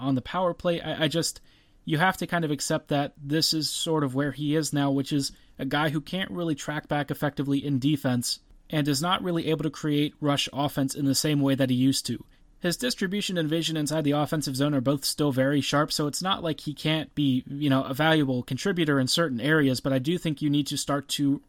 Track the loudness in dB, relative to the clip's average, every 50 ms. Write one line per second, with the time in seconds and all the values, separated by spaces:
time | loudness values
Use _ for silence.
0 | -2 0 0 0 -2 -2 -4 -2 0 0 -2 0 0 0 0 0 -2 -4 -2 0
1 | 0 0 0 0 -2 -2 -4 -8 -16 -20 _ _ _ _ _ _ -6 -2 0 2
2 | 4 2 2 0 -4 -2 -2 -2 0 0 -2 -2 -2 -2 -2 -2 -2 0 0 0
3 | 0 -2 -6 -10 -6 -2 0 2 2 2 0 0 -2 -4 -4 -4 -2 0 0 2
4 | 2 0 0 0 -2 -2 -2 -4 -2 0 0 0 0 0 0 0 2 2 2 0
5 | 0 0 0 0 0 -2 -6 -12 -20 -18 -10 -8 -6 -2 0 0 0 0 0 -2
6 | -4 -6 -6 -6 -6 -6 -6 -4 -2 -2 -2 -4 -4 -6 -6 -6 -4 -2 -2 -2
7 | -2 -2 -4 -2 -2 -4 -2 -2 -2 0 0 0 0 0 0 2 2 2 2 2
8 | 0 0 0 0 0 -2 -4 -6 _ _ -20 -20 _ -4 -2 -2 0 0 0 0
9 | 0 0 0 0 0 0 0 0 0 0 0 0 -2 -4 -4 -4 -2 0 2 2
10 | 0 0 -2 -2 0 0 0 0 0 -4 -2 -2 -2 -2 0 0 -2 -2 -2 0
11 | 0 2 2 2 2 2 2 2 4 2 2 2 2 2 2 4 4 4 4 2
12 | 0 -4 -6 -6 -8 -16 -20 _ -20 _ _ -4 -2 -2 -2 0 -2 -2 -2 -2
13 | -2 -2 -2 -2 -2 -2 -2 0 0 0 0 0 0 -2 -2 -2 -2 0 0 0
14 | 2 2 2 2 0 0 0 -2 -2 -2 -2 0 0 2 2 2 2 2 0 0
15 | 0 -4 -2 0 0 2 2 2 2 2 2 0 0 2 2 2 2 0 0 -2
16 | -2 -2 -2 -4 -2 -2 -2 -2 -2 -4 -4 -4 -6 -10 -8 -4 -2 0 0 0
17 | -2 -4 -2 0 2 2 2 2 0 -4 -6 -2 2 2 2 2 2 -2 -2 0
18 | 2 4 4 4 4 2 0 -2 -2 -4 -4 -2 -2 -2 0 0 2 2 2 2
19 | 2 2 2 0 0 0 -2 -2 0 2 4 4 4 4 2 0 0 0 0 0
20 | 0 0 -2 0 0 -2 -2 0 0 0 2 2 0 0 -2 -4 -2 -2 -2 -4
21 | -4 -4 -4 0 2 2 0 0 -4